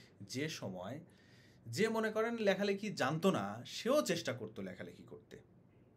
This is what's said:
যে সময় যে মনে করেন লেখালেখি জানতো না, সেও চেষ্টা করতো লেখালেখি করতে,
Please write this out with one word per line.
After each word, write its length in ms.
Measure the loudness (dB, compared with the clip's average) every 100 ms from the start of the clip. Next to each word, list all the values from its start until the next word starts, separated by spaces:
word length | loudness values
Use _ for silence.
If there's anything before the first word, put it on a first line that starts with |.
| -20 -18
যে 280 | -8 -4 -4
সময় 500 | -4 -6 -6 -8 -8 -12 -20 -20 -20 -20 -18 -6
যে 200 | 0 2
মনে 240 | 2 0
করেন 240 | 2 0 2
লেখালেখি 520 | 2 4 2 0 -2
জানতো 420 | 0 2 4 4
না, 300 | 4 0 -6 -8
সেও 360 | -2 4 4
চেষ্টা 320 | 4 0 -2
করতো 280 | -4 -6 -8
লেখালেখি 420 | -8 -8 -12 -14
করতে, 340 | -16 -18 -16 -20 -20 -20 -20 -20 -20